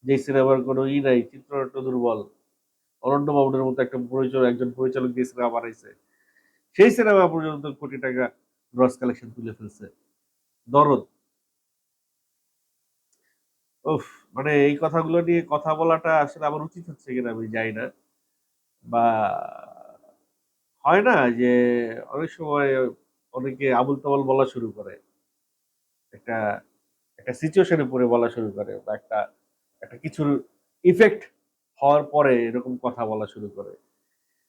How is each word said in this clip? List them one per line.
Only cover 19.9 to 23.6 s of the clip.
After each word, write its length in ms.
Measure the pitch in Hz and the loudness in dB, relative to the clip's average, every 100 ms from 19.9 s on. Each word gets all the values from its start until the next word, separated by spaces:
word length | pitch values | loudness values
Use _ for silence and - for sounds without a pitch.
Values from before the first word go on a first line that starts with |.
| - _ _ _ _ _ _ _ _ | -20 _ _ _ _ _ _ _ _
হয় 180 | 143 180 | 2 4
না 300 | 220 202 127 | 4 4 2
যে 200 | 117 123 123 123 120 117 113 - | 2 2 4 2 0 -4 -10 -12
অনেক 240 | 139 160 | -10 -10
সময় 580 | - 160 147 139 131 123 - _ _ _ 127 | -10 -4 -2 0 0 -2 -6 _ _ _ -10
অনেকে 380 | 131 131 | -10 -4